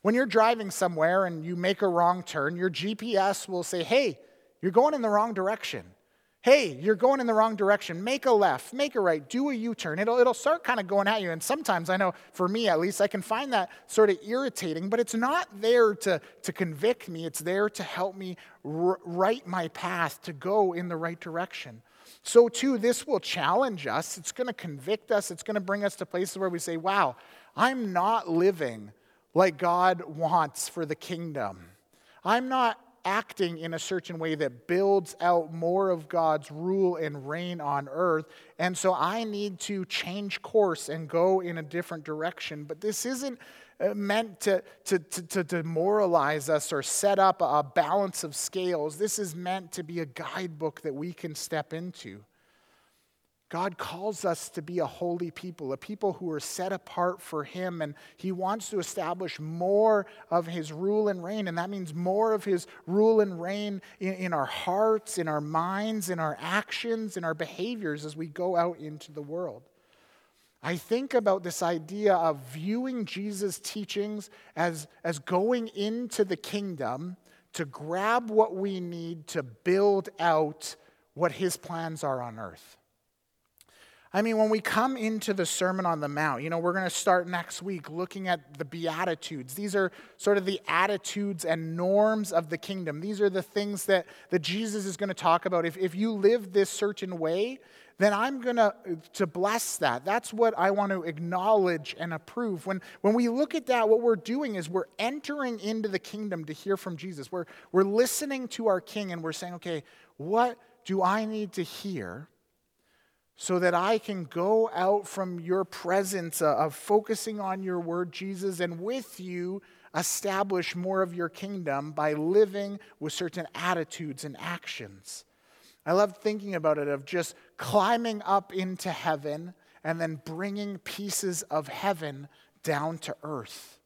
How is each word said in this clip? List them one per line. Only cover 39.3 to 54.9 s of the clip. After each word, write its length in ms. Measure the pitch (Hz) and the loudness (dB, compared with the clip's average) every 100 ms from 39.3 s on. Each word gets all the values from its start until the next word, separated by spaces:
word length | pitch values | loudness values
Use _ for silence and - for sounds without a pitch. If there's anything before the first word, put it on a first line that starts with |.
| 208 208 180 | -4 -4 -6
to 240 | - 196 180 | -6 -4 -4
change 560 | - 175 190 202 - | -4 -4 -6 -6 -8
course 480 | - 220 196 165 - | 2 4 4 2 -6
and 180 | 160 156 | -8 -2
go 320 | 165 180 190 | 2 4 4
in 180 | 180 170 | 0 -8
a 60 | |
different 400 | 151 170 170 165 | -6 -6 -6 -10
direction." 640 | 151 151 165 - - 151 147 | -8 -4 -4 -6 -10 -10 -10
But 160 | 156 | -4
this 240 | 214 208 240 | -4 -2 -4
isn't, 340 | 262 269 247 - - - _ | -4 -6 -8 -16 -20 -20 _
uh, 140 | 190 | -2
meant 480 | 208 202 208 226 175 | 0 0 0 0 -2
to, 200 | 208 185 - - | 2 2 0 -16
to, 160 | - 185 | 0 0
to, 220 | 156 - | 0 -10
to 200 | 165 190 160 | -4 -4 -2
demoralize 1040 | 175 160 165 180 214 190 170 139 156 135 | -2 -2 0 4 4 6 6 4 0 2
us 240 | 151 - | 0 2
or 100 | 147 | -4
set 360 | 135 - 202 196 | -2 2 4 6
up 220 | 190 185 | 6 6
a, 40 | 151 | 2
a 180 | 147 | 2
balance 600 | 143 175 147 190 196 - 160 | 2 2 2 2 0 -4 -8
of 100 | 143 | -6
scales. 600 | - 185 185 170 151 151 | -6 -2 -2 -2 -4 -2
This 200 | 208 214 | -2 -2
is 160 | 190 | -4
meant 380 | 165 180 190 175 | -6 -4 -6 -6
to 120 | - | -10
be 180 | 156 170 | -6 -6
a 40 | 156 | -6
guidebook 760 | 123 160 - 180 151 160 - | -8 -8 -6 -8 -4 -6 -4
that 120 | 156 | -6
we 200 | 135 170 | -6 -8
can 220 | 165 170 147 | -8 -10 -8
step 380 | - 156 - | -4 -4 -4
into. 520 | 160 180 - - 98 107 _ _ _ _ _ _ _ _ _ _ _ _ | -8 -10 -12 -16 -16 -20 _ _ _ _ _ _ _ _ _ _ _ _
God 280 | 170 190 175 | -4 -4 -4
calls 480 | - 165 208 185 190 | -10 -6 -6 -2 -2
us 220 | 165 - | -2 -6
to 120 | - | -10
be 160 | 151 175 | -6 -4
a 80 | |
holy 460 | 156 | -4